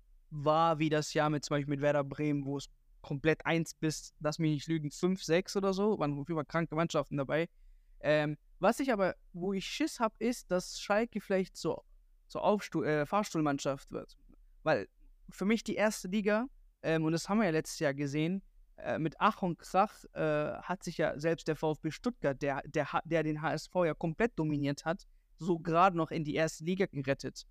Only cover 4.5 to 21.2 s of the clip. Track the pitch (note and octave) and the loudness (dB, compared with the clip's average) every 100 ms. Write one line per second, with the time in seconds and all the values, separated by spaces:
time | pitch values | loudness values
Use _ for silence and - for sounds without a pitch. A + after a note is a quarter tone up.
4.5 | D3 D#3 E3 D3 - F3+ F#3+ - E3 - | 0 0 -2 -4 -2 0 0 2 0 2
5.5 | G3+ G3 F#3+ G#3 G3+ D3 C#3+ C#3+ D#3+ C#3 | 0 0 2 2 2 0 -2 -4 -4 -2
6.5 | E3 E3 D#3 E3+ D#3 C3+ C#3+ C3+ D3 E3+ | -2 0 0 0 0 -2 -4 -2 0 -2
7.5 | - - - - - C#3+ D3+ D3+ D3+ _ | -6 -20 -20 -20 -4 2 2 2 -4 _
8.5 | - F#3 - C4+ G#3 F#3 - - F3 F#3 | 0 2 2 0 2 0 -2 -10 -6 -4
9.5 | G3 - - D#4+ - A3+ - A#3 B3 - | -4 -4 -2 -4 0 -2 0 -2 -2 -2
10.5 | F3+ - - - G3+ A#3 G#3 - F#3+ F#3 | -2 -2 -6 0 0 0 -4 -2 0 0
11.5 | - E3 - - - - - - - - | -4 -4 -4 -8 -20 -20 -20 -12 0 2
12.5 | G#3 - E3 B2+ D3+ D3 G#3 - E3 D3+ | 2 0 -2 0 0 0 -2 0 0 0
13.5 | C#3+ D3 C#3 - - - - - - - | 0 -2 -4 -8 -12 -12 -18 -20 -20 -20
14.5 | - D#3 B2+ - _ - - - - G3 | -6 0 0 0 _ -20 -20 -20 -4 0
15.5 | A3+ - F#3+ G#3+ - F#3 G#3+ G3+ G#3+ C4 | 0 0 0 0 0 -4 -2 2 0 -2
16.5 | - - _ D3+ D#3+ D#3 E3 - G#3 G3 | -10 -20 _ -2 0 2 0 0 2 2
17.5 | D#3 - - D3+ C#3 C#3+ D3 D#3+ F#3+ - | 0 -2 -2 -2 -2 -2 0 -2 -2 -8
18.5 | - - - - A2 D#3 - G3 - F#3 | -20 -20 -10 -4 -2 -2 2 0 2 -2
19.5 | D#3 - F#3 G#3 - - - D#3 D3+ D3 | -4 -2 2 2 -2 -12 -4 0 0 -2
20.5 | - - F3+ - E3 D#3 C3+ | -6 -6 -8 -6 -2 -2 0